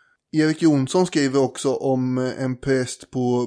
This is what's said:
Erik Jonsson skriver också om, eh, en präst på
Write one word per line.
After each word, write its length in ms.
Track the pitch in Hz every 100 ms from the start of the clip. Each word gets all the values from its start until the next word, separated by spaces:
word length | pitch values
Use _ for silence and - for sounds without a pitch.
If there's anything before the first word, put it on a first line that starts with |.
| _ _ _
Erik 300 | 156 156 156
Jonsson 440 | 165 143 131 180 180
skriver 340 | 160 139 139
också 320 | 131 - 139
om, 440 | 131 135 131 127 127
eh, 240 | 127 -
en 140 | 131 123
präst 500 | 139 131 123 - -
på 360 | 131 123 123